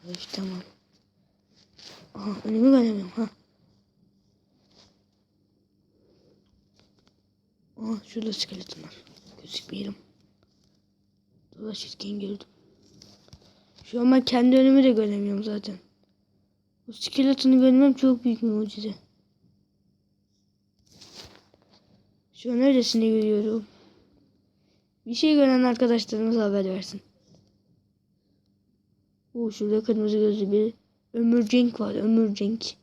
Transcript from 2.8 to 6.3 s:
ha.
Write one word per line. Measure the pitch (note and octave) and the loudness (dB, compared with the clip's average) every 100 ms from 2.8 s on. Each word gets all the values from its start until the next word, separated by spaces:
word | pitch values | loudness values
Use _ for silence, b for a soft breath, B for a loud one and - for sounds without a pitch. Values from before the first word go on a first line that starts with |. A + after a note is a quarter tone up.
| A#3 G#3 F#3 | 4 -2 -8
ha. | A3+ A3 _ _ _ _ _ _ _ _ _ _ _ _ _ _ _ _ _ _ _ _ _ _ _ _ _ _ _ _ _ _ | -8 -8 _ _ _ _ _ _ _ _ _ _ _ _ _ _ _ _ _ _ _ _ _ _ _ _ _ _ _ _ _ _